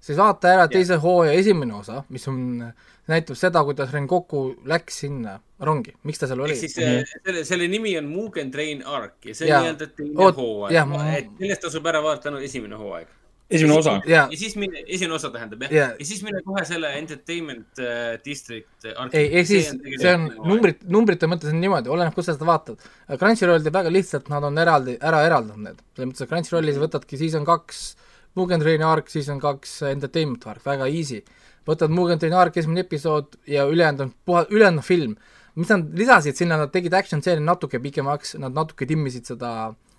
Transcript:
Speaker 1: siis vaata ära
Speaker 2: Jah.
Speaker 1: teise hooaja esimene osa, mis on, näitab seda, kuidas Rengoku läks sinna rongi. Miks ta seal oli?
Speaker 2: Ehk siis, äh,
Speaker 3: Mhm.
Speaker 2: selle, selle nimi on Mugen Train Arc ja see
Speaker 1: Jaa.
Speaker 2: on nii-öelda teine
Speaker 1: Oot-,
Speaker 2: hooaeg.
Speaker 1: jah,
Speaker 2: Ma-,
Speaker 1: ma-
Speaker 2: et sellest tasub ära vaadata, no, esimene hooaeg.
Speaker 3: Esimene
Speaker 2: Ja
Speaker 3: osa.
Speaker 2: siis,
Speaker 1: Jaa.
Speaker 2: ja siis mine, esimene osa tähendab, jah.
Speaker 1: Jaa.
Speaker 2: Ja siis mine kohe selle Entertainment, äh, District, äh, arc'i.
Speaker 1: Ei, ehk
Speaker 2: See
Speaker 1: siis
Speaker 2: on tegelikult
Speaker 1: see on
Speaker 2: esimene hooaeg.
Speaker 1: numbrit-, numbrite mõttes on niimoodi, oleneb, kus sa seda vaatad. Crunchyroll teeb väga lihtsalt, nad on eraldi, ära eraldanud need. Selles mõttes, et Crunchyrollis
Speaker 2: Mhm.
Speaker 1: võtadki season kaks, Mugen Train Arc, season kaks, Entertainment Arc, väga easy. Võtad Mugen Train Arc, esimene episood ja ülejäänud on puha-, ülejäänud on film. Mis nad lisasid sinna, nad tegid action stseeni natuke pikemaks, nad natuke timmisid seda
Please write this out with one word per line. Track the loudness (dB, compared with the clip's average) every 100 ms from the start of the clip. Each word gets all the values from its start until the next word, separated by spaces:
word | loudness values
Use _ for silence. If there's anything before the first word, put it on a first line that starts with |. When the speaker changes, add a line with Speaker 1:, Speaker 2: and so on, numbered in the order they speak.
Speaker 1:
siis | -4 2
vaata | 4 4 6
ära | 6 6
Speaker 2:
Jah. | 4
Speaker 1:
teise | 2 2
hooaja | 4 4 6
esimene | 6 4 2 0
osa, | -8 -12 -12 -12
mis | -12 -8
on, | -6 -6 -8 -10 -16 _ _ -4
näitab | -2 -2 -2
seda, | 2 2 2
kuidas | -2 -4
Rengoku | -4 -2 -2 -2 -6 -6 -8 -4
läks | -4 -4 -12
sinna | -10 -8 -10 -14 _ -8
rongi. | -4 -4 -6 -12
Miks | -12 -6
ta | -6
seal | -4
oli? | -4
Speaker 2:
Ehk | -6
siis, | -8 -4
äh, | 0 0
Speaker 3:
Mhm. | -2 -8 -6
Speaker 2:
selle, | -6 -4
selle | -2 0
nimi | -2 -2 -4
on | -4
Mugen | -8 -8 -8 -8
Train | -6 -6 -8 -8
Arc | -8 -10 _ -16
ja |
see | -4 2
Speaker 1:
Jaa. | 4
Speaker 2:
on | 2
nii-öelda | -4 -10 -10
teine | -6 4
Speaker 1:
Oot-, | 4 4
Speaker 2:
hooaeg. | -2 -4 0
Speaker 1:
jah, | 0 0
Speaker 2:
Ma-, | -2
Speaker 1:
ma- | -2 -4
Speaker 2:
et | -6 -8
sellest | -6 -6
tasub | -6 -6 -2
ära | 0
vaadata, | -2 -4 -6
no, | -10
esimene | -10 -10 -12 -12
hooaeg. | -12 -12 -14 _ _ _ -2
Speaker 3:
Esimene | 2 6
Speaker 2:
Ja | 6
Speaker 3:
osa. | 4 0
Speaker 2:
siis, | 4
Speaker 1:
Jaa. | 4 4
Speaker 2:
ja | -2
siis | -8 -6
mine, | -8 -8 -8
esimene | -6 -4 -4
osa | -8
tähendab, | -10 -12 -10
jah. | -2
Speaker 1:
Jaa. | 0 0 -4
Speaker 2:
Ja | -10
siis | -10
mine | -10 -10 -6
kohe | -6 -4
selle | -4 -6 -6
Entertainment, | -10 -12 -10 -10 -10 -14 -16 -10
äh, | -6 -6 -6 -8
District, | -10 -12 -12 -16 -18 _ -14
äh, | -10
arc'i. | -2 0
Speaker 1:
Ei, | 2 2
ehk | 4
Speaker 2:
See | 4
Speaker 1:
siis | 2
Speaker 2:
on | -4
tegelikult | -10 0
Speaker 1:
see | 2
on | 4
Speaker 2:
esimene | 0 -4
hooaeg. | 0
Speaker 1:
numbrit-, | 4 4 2 0
numbrite | 4 4 2 0
mõttes | -2 -2
on | 0
niimoodi, | 0 0 0
oleneb, | 0 0 -2
kus | -4
sa |
seda | -2 2
vaatad. | 0 -2 -18 -20 _ -10 0
Crunchyroll | 2 4 4 4
teeb | 2
väga | 0 2
lihtsalt, | 2 0 -4 -4
nad | -4
on | -2 2
eraldi, | 4 4 2 -2
ära | 2 4 6
eraldanud | 4 0 -10 -14
need. | -16 _ -10
Selles | -8
mõttes, | -8
et | -6
Crunchyrollis | -6 -2 -2 0 0
Speaker 2:
Mhm. | -2
Speaker 1:
võtadki | -4 -8 -6
season | -4 -2 2
kaks, | 0 -2 -16 -16 -16 _ _ _ -4
Mugen | 0 2
Train | 2 2
Arc, | 2 0 -2
season | -6 -6 -4
kaks, | -4 -4 -10 -6
Entertainment | -4 -4 -4 -2 -2 -6 -12
Arc, | -10
väga | -6 -2 -2
easy. | -2 -6 -10 -14 _ _ _ -4
Võtad | 0 2
Mugen | 2 2 2
Train | 2
Arc, | 4 4 2
esimene | -2 -2
episood | -2 -4 0 -2 -2 _ -2
ja | 0 2
ülejäänud | 4 4 2
on | -6 -6 0
puha-, | 2 4
ülejäänud | 6 6 4
on |
film. | 2 0 0 -6 _ _ _ -4
Mis | 0
nad | 0 0
lisasid | 0 6 6 6 0
sinna, | 0 0
nad | 0
tegid | -2 0
action | 0 0 -2
stseeni | 0 0
natuke | 0 -2 -2 -6
pikemaks, | -6 -4 -4 -4 -8 -12
nad | -8
natuke | -6 -6 -6 -4
timmisid | -2 -2 -8 -12
seda | -10 -8 -8 -10 -12 _